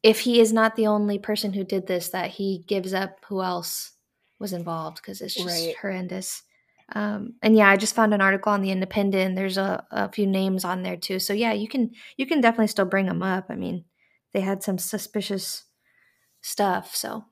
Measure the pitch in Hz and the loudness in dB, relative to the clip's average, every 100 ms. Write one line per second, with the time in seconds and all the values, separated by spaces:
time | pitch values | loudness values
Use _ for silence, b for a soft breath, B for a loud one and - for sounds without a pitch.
0 | 220 214 254 240 226 226 220 220 214 208 | 6 4 4 6 6 6 2 2 2 2
1 | 208 202 202 208 214 196 190 196 185 180 | 0 -2 -2 -4 -2 -4 -2 -4 -2 -4
2 | 175 190 175 - 196 185 170 196 185 190 | -2 -6 -6 -4 -4 -4 -2 -4 -2 -4
3 | 190 190 - 196 185 175 170 - - _ | -4 -8 -8 -4 -2 -4 -6 -8 -10 _
4 | _ _ _ _ 208 180 170 165 156 160 | _ _ _ _ -8 -6 -6 -6 -8 -12
5 | - 196 180 196 180 170 165 - 202 185 | -16 -12 -8 -6 -4 -4 -4 -6 -6 -6
6 | 180 185 185 - _ _ _ _ _ 208 | -6 -8 -8 -10 _ _ _ _ _ -6
7 | 208 208 202 - 220 220 202 196 214 - | -4 -4 -8 -2 6 8 8 6 2 2
8 | 220 208 196 190 202 202 190 190 185 214 | 4 4 4 2 0 0 0 -2 -2 0
9 | 202 190 185 185 190 185 196 185 - - | 0 2 0 0 -2 0 -2 -2 -4 -4
10 | 202 - 196 190 190 185 175 185 185 180 | -4 0 2 2 2 0 -2 -4 -4 -6
11 | - 190 - 202 233 214 220 269 233 B | -6 -4 -2 0 0 0 -2 0 -2 B
12 | B - 262 311 233 233 214 - 185 196 | B -8 0 4 4 4 2 2 2 2
13 | 185 170 190 185 185 - 180 180 - _ | 0 0 0 -2 -4 -8 -6 -6 -10 _
14 | _ _ _ 202 190 196 202 180 - 208 | _ _ _ -4 -2 -2 -2 -4 -4 -6
15 | - 214 - 196 - - _ _ _ _ | -6 -6 -4 -6 -6 -10 _ _ _ _
16 | _ _ _ _ - - 202 185 - - | _ _ _ _ -12 0 0 0 -4 -8
17 | - 220 - | -6 -8 -12